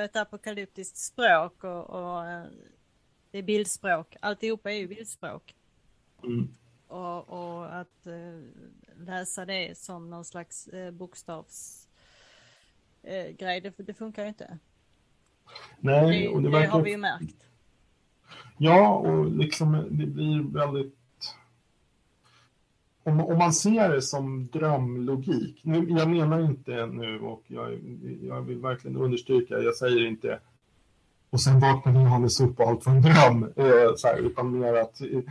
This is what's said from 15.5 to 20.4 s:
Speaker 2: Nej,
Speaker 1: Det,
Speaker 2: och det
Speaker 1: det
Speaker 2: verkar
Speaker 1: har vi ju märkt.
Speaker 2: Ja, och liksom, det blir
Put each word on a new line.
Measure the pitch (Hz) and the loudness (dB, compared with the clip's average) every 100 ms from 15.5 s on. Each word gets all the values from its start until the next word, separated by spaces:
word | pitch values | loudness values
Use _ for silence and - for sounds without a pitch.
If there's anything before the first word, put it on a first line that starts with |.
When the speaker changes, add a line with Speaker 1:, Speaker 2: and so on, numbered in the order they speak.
| - - - | -20 -20 -6
Speaker 2:
Nej, | 135 143 165 175 | 2 4 4 2
Speaker 1:
Det, | - | 0
Speaker 2:
och | 143 | 0
det | 143 | 2
Speaker 1:
det | 151 | 4
Speaker 2:
verkar | 156 | 4
Speaker 1:
har | - | 2
vi | 202 | 0
ju | 208 | -2
märkt. | 196 - 160 _ _ _ _ _ _ _ _ _ _ - - - | -4 -6 -10 _ _ _ _ _ _ _ _ _ _ -20 -16 0
Speaker 2:
Ja, | 156 180 208 - | 6 8 8 4
och | 160 156 156 | 2 2 2
liksom, | 156 151 - 160 | 0 -2 0 0
det | 156 - 151 147 | 0 0 -4 -4
blir | 143 151 151 | -4 -2 -2